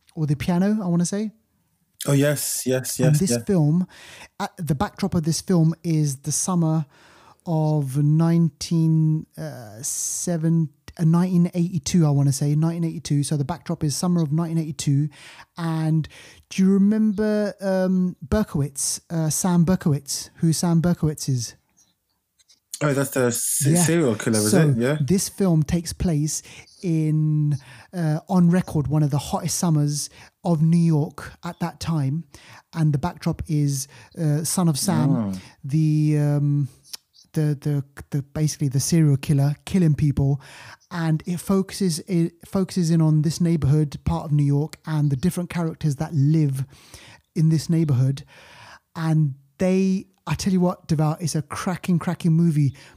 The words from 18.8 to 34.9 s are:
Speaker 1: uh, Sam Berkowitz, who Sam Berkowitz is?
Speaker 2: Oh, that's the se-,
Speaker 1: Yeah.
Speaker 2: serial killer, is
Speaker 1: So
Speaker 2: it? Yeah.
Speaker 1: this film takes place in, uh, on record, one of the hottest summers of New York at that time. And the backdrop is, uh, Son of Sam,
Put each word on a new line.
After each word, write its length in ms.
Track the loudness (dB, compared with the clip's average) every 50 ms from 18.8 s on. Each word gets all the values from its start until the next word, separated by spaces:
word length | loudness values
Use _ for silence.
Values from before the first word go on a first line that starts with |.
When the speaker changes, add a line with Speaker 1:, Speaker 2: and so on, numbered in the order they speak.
| -6 -6 -6 -8 _ -6
Speaker 1:
uh, 200 | -4 -2 -2 -2
Sam 360 | -2 -2 0 2 4 4 4
Berkowitz, 640 | 4 2 0 2 0 0 0 -2 -8 -10 -10 -10 -14 _
who 180 | -2 0 0 0
Sam 280 | 0 0 2 2 2
Berkowitz 460 | 2 2 0 0 -2 -2 -2 -4 -4
is? 280 | -2 -2 -2 -4 -6 -12 _ _ _ _ _ _ _ _ _ _ _ _ _ _ _ _ _ _ _ -20 _ _ -16 -8 -2
Speaker 2:
Oh, 120 | -2 0 0
that's 160 | 0 -2 -2
the 200 | 0 0 0 0
se-, 420 | 0 -2 -4 -4 -4 0 2 2
Speaker 1:
Yeah. 120 | 4 4 4
Speaker 2:
serial 320 | 2 2 2 2 0 0
killer, 240 | 0 0 0 0 2
is 120 | 2 2
Speaker 1:
So 180 | 4 4 4 4
Speaker 2:
it? 80 | 2
Yeah. 200 | 2 0 0 0 -2
Speaker 1:
this 260 | 0 0 0 0 0
film 360 | -4 -4 -2 0 2 2 2 2
takes 280 | 0 -2 -4 -4 -6
place 500 | -8 -4 -2 -2 0 0 -2 -2 -6 -8 -10 -14 -20 -20 -20 -20 -18 -8
in, 760 | -4 -2 -2 0 0 0 0 0 0 0 0 0 0 0 -2 -4 -6 -14 -20 -20 -20 _ -6
uh, 280 | -4 -2 -2 -2 -2 -4 0
on 200 | 2 4 4 4
record, 380 | 4 2 0 0 -2 -2 -2
one 160 | 0 0 2 2
of 80 | 2
the 60 | 0
hottest 400 | -2 -4 -4 -6 -4 -4 -4 -4
summers 520 | -2 0 0 2 2 0 0 -2 -4 -8 -10 -14 -20 -20 -20 _ _ -2
of 160 | -2 0 2
New 160 | 4 4 4
York 560 | 4 4 4 2 2 0 -2 -6 -14 -16 -16 -18 _ -14
at 160 | -14 -8 -6
that 220 | -8 -8 -8 -8
time. 420 | -6 -4 -2 0 0 -2 -2 -4 -6 _ _ -20 -20 -20 -20 -20 _ _
And 220 | -4 0 0 2 2
the 40 |
backdrop 440 | 0 -2 -4 -6 -4 -6 -6 -4 -4 -6 -4
is, 400 | -2 0 0 0 -2 -4 -8 -12 -16 -20 -20 -18 -8
uh, 280 | -4 -2 0 0 0 -2
Son 240 | -2 -2 0 2 2
of 100 | 0 0
Sam, 320 | -2 0